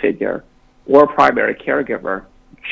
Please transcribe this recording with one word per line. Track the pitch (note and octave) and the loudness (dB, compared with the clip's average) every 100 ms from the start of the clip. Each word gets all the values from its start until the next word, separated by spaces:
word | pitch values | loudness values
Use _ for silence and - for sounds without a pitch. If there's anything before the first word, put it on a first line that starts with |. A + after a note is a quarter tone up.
figure | G#2 G2+ G#2 F2+ - _ _ _ - | -4 -4 -6 -6 -12 _ _ _ 2
or | C#3 | 4
a | D3 | 4
primary | - C3+ A#2+ G#2+ - | 4 2 2 -2 -4
caregiver, | - C#3 A#2+ A2 F#2 F#2+ - _ _ - - | -4 -4 -4 -6 -6 -8 -10 _ _ -18 -4